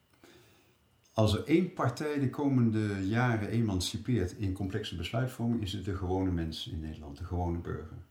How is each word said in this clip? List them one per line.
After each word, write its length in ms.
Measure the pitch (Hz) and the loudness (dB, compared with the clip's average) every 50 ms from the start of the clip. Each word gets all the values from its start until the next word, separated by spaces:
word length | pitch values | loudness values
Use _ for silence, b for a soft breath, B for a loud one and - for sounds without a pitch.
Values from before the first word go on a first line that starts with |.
| _ _ B B B B B B B B B B B B B B _ _ _ _ _ _ _ | _ _ B B B B B B B B B B B B B B _ _ _ _ _ _ _
als 220 | - 110 104 98 | 4 6 6 6
er 100 | 90 - | 2 4
één 280 | - 156 180 190 170 - | 4 4 4 4 2 0
partij 460 | - 147 127 - - 156 151 147 143 | 0 0 0 0 0 -4 -2 0 0
de 120 | 139 123 | 0 0
komende 760 | 123 - 147 139 131 127 120 113 107 110 107 104 101 98 95 | 0 0 0 2 4 4 4 4 4 2 0 0 0 0 0
jaren 420 | 92 110 117 127 123 117 107 104 98 | 0 2 2 4 4 2 0 0 0
emancipeert 840 | 110 117 120 107 95 92 90 - - 107 - - 123 107 90 87 - | 0 0 2 2 2 0 0 -2 -4 -4 0 0 2 2 2 0 -2
in 200 | - 104 98 95 | -2 -2 -2 -2
complexe 440 | - 104 95 - 104 - - - | -2 -4 -4 -2 -4 -4 -4 -6
besluitvorming, 640 | 82 85 - - 127 127 123 - - 113 117 117 117 107 | -6 -6 -4 -2 -2 -2 -2 -2 -2 0 0 0 0 0
is 100 | 92 104 | -2 -4
het 120 | 104 92 | -4 -4
de 120 | 101 95 | -4 -4
gewone 340 | 87 90 87 92 95 92 92 | -2 0 0 0 2 2 2
mens 380 | 87 85 82 80 80 - - - | 2 0 0 -2 -4 -6 -8 -6
in 120 | - 82 | -6 -6
Nederland, 380 | 78 78 80 - - 69 69 - | -6 -6 -8 -10 -10 -12 -12 -12
de 60 | 87 | -8
gewone 340 | 87 92 87 87 85 85 87 | -4 -2 -2 0 0 -2 -2
burger. 400 | 85 82 82 78 80 87 87 87 - - | -4 -6 -6 -8 -8 -12 -14 -16 -18 -18